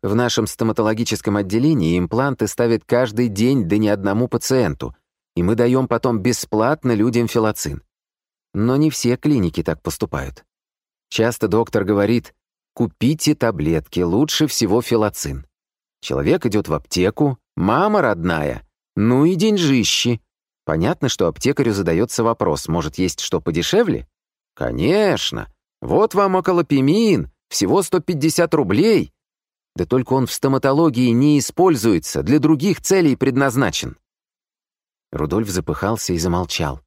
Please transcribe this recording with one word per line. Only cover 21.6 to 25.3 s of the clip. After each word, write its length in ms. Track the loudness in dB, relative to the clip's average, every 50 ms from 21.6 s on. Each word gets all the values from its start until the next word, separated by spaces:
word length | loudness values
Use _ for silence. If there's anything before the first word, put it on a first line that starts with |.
| 0 0 0
задается 500 | 0 0 0 0 0 0 -2 -2 -2 0
вопрос: 460 | 0 0 _ 0 -2 -2 -4 -4 -4
«Может, 300 | -4 -4 -4 -6 -4 -4
есть 200 | -4 -4 -4 -6
что 220 | -8 -6 -6 -4
подешевле?» 680 | -4 -4 -4 -4 -2 0 2 2 2 2 0 -4 -6 _ _ _ _ _ _ _ _ _ _
«Конечно! 1000 | -8 -6 -6 -4 -2 0 0 2 2 2 0 0 -2 -4 -6